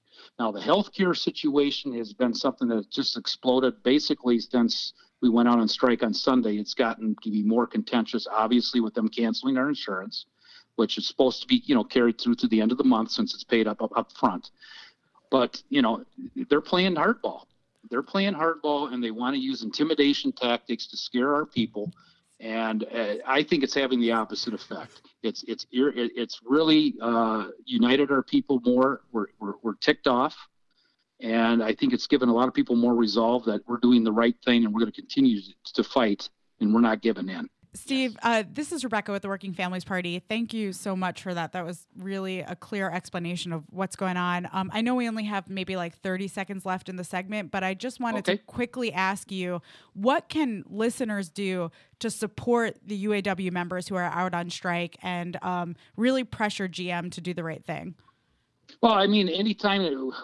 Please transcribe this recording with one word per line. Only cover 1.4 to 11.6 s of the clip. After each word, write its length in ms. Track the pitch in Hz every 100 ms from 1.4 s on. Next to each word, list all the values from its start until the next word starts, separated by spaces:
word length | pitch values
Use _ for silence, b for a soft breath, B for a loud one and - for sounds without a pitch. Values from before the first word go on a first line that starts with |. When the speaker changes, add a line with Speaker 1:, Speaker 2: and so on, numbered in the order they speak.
| 156 139 143 139 139 117
Speaker 1:
has 160 | 110
been 220 | 104 123
something 340 | 110 139 - 123
that 240 | 113 101
just 240 | - 131 -
exploded 680 | - - 127 127 131 113
basically 580 | - 147 - 147 123 120
since 500 | - 123 117 - - b b _
we 80 | 127
went 180 | 117 120
out 120 | 120
on 100 | 110
strike 340 | - 127 117
on 100 | 117
Sunday. 440 | 101 - 131 113 104
It's 160 | 104
gotten 420 | - 117 113 110 104
to 80 | 110
be 100 | 107
more 240 | 104 113 120
contentious, 640 | 110 107 120 110 117 101
obviously, 520 | 107 110 120 113 123
with 140 | 110 120
them 120 | 110
canceling 500 | - 117 113 131 131
our 120 | 139
insurance, 560 | 147 - 95 98 - - b b b b -
which 220 | 107 -
is 100 | -
supposed 340 | - 131 -
to 60 | -
be, 160 | 127